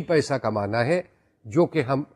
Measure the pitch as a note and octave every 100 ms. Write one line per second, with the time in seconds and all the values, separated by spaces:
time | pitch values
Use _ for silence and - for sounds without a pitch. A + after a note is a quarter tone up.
0 | F3 D#3+ C3 C3+ A2 G#2+ G2+ A#2 A#2+ F3+
1 | - _ _ _ A2+ A#2 E3+ D#3 B2 C3+
2 | D3